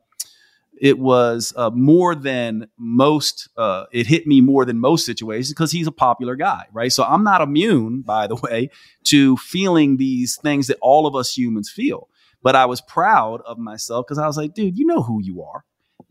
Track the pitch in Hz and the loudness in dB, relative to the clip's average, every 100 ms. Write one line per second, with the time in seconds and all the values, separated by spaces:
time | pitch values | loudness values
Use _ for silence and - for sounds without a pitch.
0 | _ - - _ _ _ _ - 139 135 | _ -18 -18 _ _ _ _ 0 2 2
1 | 131 127 120 117 107 - 117 120 135 165 | 4 2 2 0 -6 -4 -4 2 4 6
2 | 180 160 139 127 120 110 113 - 117 120 | 4 0 -4 -4 -4 -6 -10 -14 -4 2
3 | 139 151 - - - - 110 92 - 120 | 4 2 -2 -8 -14 -6 -4 -4 -6 -4
4 | 113 160 156 135 127 139 127 117 127 160 | 0 0 4 6 6 4 2 0 2 2
5 | - 113 110 107 131 151 160 170 160 147 | 0 -8 -8 -8 -8 -4 -4 -2 -4 0
6 | 127 120 123 131 180 175 90 107 123 131 | 0 2 -2 -4 -4 -4 -8 -6 -4 0
7 | 123 160 214 185 147 147 214 160 110 127 | 2 2 2 2 2 0 2 0 0 -6
8 | 117 107 104 127 123 117 135 _ - _ | -4 -4 -2 -4 -6 -4 -6 _ -20 _
9 | - 147 135 127 - 180 190 170 147 131 | 0 4 4 0 -4 -4 0 2 2 2
10 | 131 127 123 - 151 143 127 131 120 143 | 0 -2 -4 -4 -4 -2 -2 -2 4 4
11 | 151 139 123 - 120 110 104 - 262 98 | 4 -2 -6 -4 -4 -4 -8 -6 -6 -6
12 | - _ _ _ 131 131 127 123 - - | -12 _ _ _ 2 4 2 0 -8 -2
13 | 185 208 110 113 113 117 113 107 - 117 | 2 2 2 -6 -12 -12 -12 -12 -8 -6
14 | 127 147 151 147 151 175 202 185 311 339 | -6 -4 -4 -4 -8 -4 -4 0 0 0
15 | 117 110 95 87 76 - _ _ _ _ | -2 -4 -6 -10 -14 -18 _ _ _ _
16 | - | -2